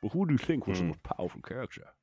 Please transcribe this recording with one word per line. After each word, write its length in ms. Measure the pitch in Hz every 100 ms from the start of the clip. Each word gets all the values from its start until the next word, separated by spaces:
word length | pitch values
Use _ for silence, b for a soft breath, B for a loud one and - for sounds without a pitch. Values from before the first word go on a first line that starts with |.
But 120 | 104
who 120 | 165 190
do 80 |
you 40 | 139
think 300 | - 156 -
was 120 | 92
the 60 | 87
most 180 | 80
powerful 380 | - - 90 -
character? 420 | - 123 127 - - _